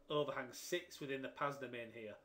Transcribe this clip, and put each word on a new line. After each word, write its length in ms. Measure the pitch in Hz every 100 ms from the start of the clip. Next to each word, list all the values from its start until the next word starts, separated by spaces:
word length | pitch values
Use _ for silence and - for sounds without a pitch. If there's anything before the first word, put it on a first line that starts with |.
| -
overhang 380 | 147 143 135 123
sits 480 | - - 175 - -
within 220 | 143 135
the 80 | 135
Paz 260 | - 143 139
domain 320 | 123 120 113
here, 220 | 117 107 104